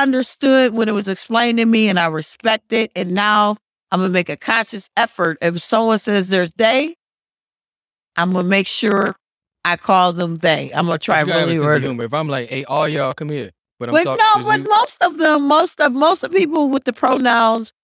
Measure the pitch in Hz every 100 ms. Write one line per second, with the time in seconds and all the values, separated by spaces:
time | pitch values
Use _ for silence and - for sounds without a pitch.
0 | 269 254 254 - 277 262 254 226 220 208
1 | 196 185 - 226 240 233 226 226 214 180
2 | 165 156 156 - 226 220 _ 226 220 180
3 | 185 185 208 208 208 208 _ _ _ 185
4 | 185 180 175 147 - 226 214 202 - -
5 | 233 - 175 156 170 170 - 220 226 220
6 | - 202 185 190 175 - 220 254 311 339
7 | _ _ _ _ _ _ _ _ _ _
8 | _ - 180 185 180 196 190 - 214 196
9 | 202 - _ _ _ _ 170 175 - 190
10 | 180 170 175 165 170 147 135 143 170 165
11 | - 165 160 165 165 165 147 147 135 120
12 | 117 147 156 135 120 131 135 143 156 151
13 | 135 - 151 147 98 - _ - 120 302
14 | 339 240 440 415 415 427 415 427 508 -
15 | 349 311 311 302 285 302 349 - 294 254
16 | 311 381 262 370 320 311 285 269 - 240
17 | 254 269 247 233 226 226 220 _